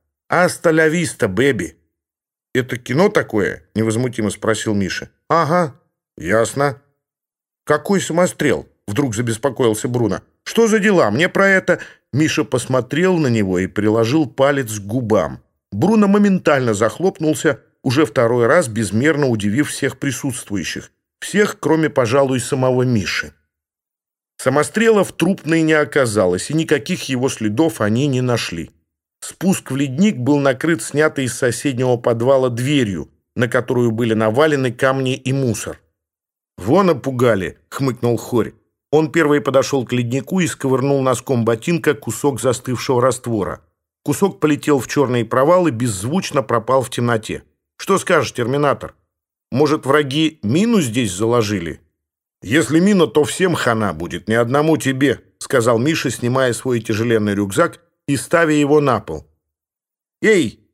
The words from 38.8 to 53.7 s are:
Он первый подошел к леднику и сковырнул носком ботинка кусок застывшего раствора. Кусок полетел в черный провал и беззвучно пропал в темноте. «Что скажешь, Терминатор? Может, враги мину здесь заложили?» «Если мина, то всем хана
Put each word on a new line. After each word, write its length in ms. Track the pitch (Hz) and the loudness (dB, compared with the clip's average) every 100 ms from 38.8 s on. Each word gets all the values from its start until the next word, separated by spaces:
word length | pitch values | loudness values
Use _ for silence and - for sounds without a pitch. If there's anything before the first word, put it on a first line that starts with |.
| - | 0
Он 180 | 151 151 | 0 2
первый 300 | 165 151 147 | 0 2 2
подошел 440 | 139 135 123 139 | 2 0 2 -2
к 80 | 113 | -2
леднику 480 | 123 117 135 - 190 | -2 -2 -4 -4 -2
и 60 | 156 | -2
сковырнул 560 | - 135 131 139 139 | -2 -2 0 0 0
носком 420 | 131 117 - 123 | 0 -2 -2 0
ботинка 500 | 113 113 - 165 151 | 0 0 -2 0 0
кусок 460 | 143 120 - 143 113 | -2 -6 -2 -2 0
застывшего 600 | 127 131 - 117 - 123 | -2 -2 -4 -6 -2 2
раствора. 640 | 127 120 120 110 82 - _ _ _ _ | 2 0 -4 -4 -4 -8 _ _ _ _
Кусок 340 | 143 147 196 - | -4 0 0 0
полетел 400 | 151 143 151 139 | 0 0 2 0
в 80 | - | 0
черный 380 | 147 123 123 | 0 0 0
провал 420 | 110 123 143 185 165 | 0 2 4 4 2
и 40 | |
беззвучно 720 | 113 123 92 113 185 - 147 | 0 -4 -4 -4 -4 -2 -4
пропал 400 | - 117 113 135 | -2 -2 0 -2
в 80 | 123 | 0
темноте. 520 | - 120 110 - 73 _ _ _ - | -4 -2 -2 -4 -12 _ _ _ -12
«Что 220 | - 190 | -2 -2
скажешь, 340 | - 165 117 | 2 0 0
Терминатор? 640 | - 117 143 147 120 82 _ _ _ _ _ - | -4 -2 0 0 -2 -6 _ _ _ _ _ -6
Может, 360 | 127 147 151 127 | 0 2 0 2
враги 520 | 151 139 147 160 - | 0 2 0 -2 -2
мину 380 | 101 156 233 220 | -2 0 2 2
здесь 320 | 127 113 107 | 0 -2 -2
заложили?» 680 | 87 113 120 104 101 82 71 _ _ _ _ _ _ | -2 0 0 0 -2 -4 -12 _ _ _ _ _ _
«Если 360 | 95 151 143 160 | -2 -2 2 2
мина, 280 | 196 196 156 | 4 4 2
то 180 | 151 | 2
всем 300 | 131 - 185 | 0 0 -2
хана 400 | - 127 | 0 0